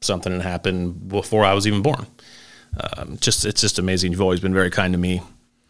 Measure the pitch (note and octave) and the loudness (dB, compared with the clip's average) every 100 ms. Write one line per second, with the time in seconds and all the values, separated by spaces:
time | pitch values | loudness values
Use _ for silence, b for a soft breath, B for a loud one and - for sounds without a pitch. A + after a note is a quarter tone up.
0 | - F#2 F#2 F#2 F2+ F2 G2 F#2 F2 F2 | -4 -2 -2 -4 -4 -2 -2 0 -2 -6
1 | F#2+ G2 - G#2+ G2+ G2+ G#2 G#2 G#2 - | -4 -4 0 4 6 4 2 2 0 -2
2 | - - B B B B B - - - | -6 -18 B B B B B -8 -8 -10
3 | - D2+ - - - - G#2+ - F#2 F#2 | -10 -2 0 0 0 0 0 0 0 2
4 | F2+ F2 F#2+ F2+ F#2+ F#2+ F#2 G2 F#2 F2+ | 0 2 2 2 2 2 2 0 0 0
5 | F2+ F2+ F2+ - _ _ _ | 0 -2 -6 -16 _ _ _